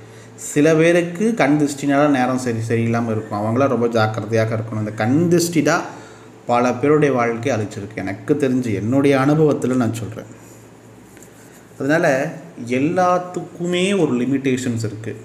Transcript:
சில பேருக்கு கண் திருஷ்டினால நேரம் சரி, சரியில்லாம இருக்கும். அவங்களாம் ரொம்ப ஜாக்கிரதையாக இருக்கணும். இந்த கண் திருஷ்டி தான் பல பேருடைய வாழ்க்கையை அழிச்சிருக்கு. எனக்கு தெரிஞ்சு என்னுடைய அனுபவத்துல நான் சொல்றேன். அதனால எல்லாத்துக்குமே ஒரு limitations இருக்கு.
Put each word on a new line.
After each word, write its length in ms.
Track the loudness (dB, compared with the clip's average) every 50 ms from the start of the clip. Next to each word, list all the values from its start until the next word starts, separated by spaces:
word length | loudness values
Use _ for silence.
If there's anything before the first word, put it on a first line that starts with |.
| -20 -20 -20 -20 -20 -20 -18
சில 400 | -16 -12 -4 0 2 4 4 6
பேருக்கு 580 | 6 4 4 4 4 2 0 -2 -2 -2 0 0
கண் 260 | 2 2 2 2 2
திருஷ்டினால 480 | 2 0 -2 -2 -2 0 2 4 4
நேரம் 300 | 4 4 2 2 0 0
சரி, 200 | -2 -2 -2 -4 -2 -2
சரியில்லாம 440 | -2 0 0 0 0 0 0 0 -2
இருக்கும். 280 | -2 -4 -4 -4 -4 -4
அவங்களாம் 280 | -2 0 2 2 2
ரொம்ப 200 | 2 2 0 0
ஜாக்கிரதையாக 680 | 0 2 2 0 0 0 -4 -4 -2 0 0 0 0 -2
இருக்கணும். 240 | -4 -6 -6 -6 -6
இந்த 120 | -6 -4
கண் 380 | -4 -2 0 2 2 2 4 4
திருஷ்டி 320 | 4 2 2 2 0 0
தான் 200 | 2 2 2 0 -2 -6 -12 -16 -18 -20 -20 -20 -20 -20 -20 -12 -4
பல 280 | 0 0 2 2 0 0
பேருடைய 400 | 0 0 2 2 4 4 2 2
வாழ்க்கையை 480 | 0 0 -2 -2 -2 -2 -2 -2 -2
அழிச்சிருக்கு. 340 | -4 -6 -8 -10 -12 -10 -10
எனக்கு 380 | -8 -8 -8 -8 -6 -2 -2 0
தெரிஞ்சு 400 | 0 0 0 0 0 -2 -2 -2
என்னுடைய 440 | -2 -2 0 0 2 4 4 4
அனுபவத்துல 580 | 4 2 2 4 4 4 2 2 0 -2 -2 0
நான் 180 | 0 0 -2 -2
சொல்றேன். 320 | -4 -8 -10 -10 -12 -14 -14 -18 -20 -20 -20 -20 -20 -20 -20 -20 -20 -20 -20 -20 -20 -20 -20 -20 -20 -20 -20 -20 -20 -20 -20 -20 -20 -20 -18 -10 -6
அதனால 520 | -2 0 2 2 4 2 2 2 -2 -4 -8 -12 -16 -18 -16 -14 -6
எல்லாத்துக்குமே 1300 | -4 -2 0 0 0 2 2 2 2 2 0 -2 -4 -8 -10 -10 -10 -10 -8 -4 -2 -2 0 0 0 2 2
ஒரு 140 | 2 2 0
limitations 680 | 0 0 0 -2 0 0 0 -2 -2 -2 -4 -4 -4 -4
இருக்கு. 300 | -6 -8 -10 -10 -12 -12 -12